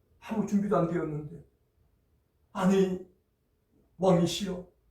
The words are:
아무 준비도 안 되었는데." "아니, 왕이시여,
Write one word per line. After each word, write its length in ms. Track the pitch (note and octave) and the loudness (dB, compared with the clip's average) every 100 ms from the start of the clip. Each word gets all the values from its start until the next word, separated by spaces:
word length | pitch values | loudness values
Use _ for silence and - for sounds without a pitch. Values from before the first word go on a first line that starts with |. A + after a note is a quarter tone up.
| _ _ | _ _
아무 260 | - A3 - | -8 -6 -2
준비도 300 | G3+ - F3+ | 0 0 0
안 120 | E3 | 0
되었는데." 560 | E3+ D#3 D3 D3+ C#3 - _ _ _ _ _ _ _ _ _ _ | -2 -4 -8 -10 -16 -20 _ _ _ _ _ _ _ _ _ _
"아니, 520 | G3+ F#3 G3 F#3+ F3+ - _ _ _ _ _ _ _ _ - | 0 4 4 4 0 -10 _ _ _ _ _ _ _ _ -2
왕이시여, 680 | F#3 F3 E3+ - F#3+ F3+ - _ _ | 2 4 2 -2 -6 -8 -12 _ _